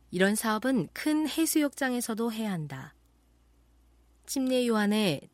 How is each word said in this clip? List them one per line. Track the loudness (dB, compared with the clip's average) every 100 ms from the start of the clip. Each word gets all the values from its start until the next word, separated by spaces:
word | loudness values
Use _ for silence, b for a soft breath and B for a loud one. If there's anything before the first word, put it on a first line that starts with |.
| -6
이런 | 2 2
사업은 | 2 0 0 0 0 0
큰 | -2 0 0 0
해수욕장에서도 | 0 2 2 0 0 -2 -2 -4 -2 -2
해야 | -2 -4
한다. | -4 -6 -10 -14 -20 _ _ _ _ _ _ _ _ _ _ _ _ -8
침례 | -4 0 2 2
요한의 | 2 2 2 2 0 -6